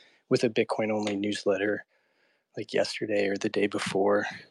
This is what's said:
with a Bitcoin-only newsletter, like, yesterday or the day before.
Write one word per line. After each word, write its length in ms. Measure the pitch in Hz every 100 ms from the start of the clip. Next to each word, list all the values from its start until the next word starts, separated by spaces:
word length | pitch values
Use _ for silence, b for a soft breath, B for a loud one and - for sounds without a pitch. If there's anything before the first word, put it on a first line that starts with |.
| b b b
with 160 | 127
a 60 | 123
Bitcoin-only 680 | 113 110 - 110 107 104 98
newsletter, 680 | 104 101 101 95 104 104 - _ _ _ _ _ _ -
like, 180 | 104
yesterday 540 | 101 101 - 107 101 101
or 80 | 98
the 120 | 110
day 200 | 101 101
before. 580 | 101 - 98 101 101 - B B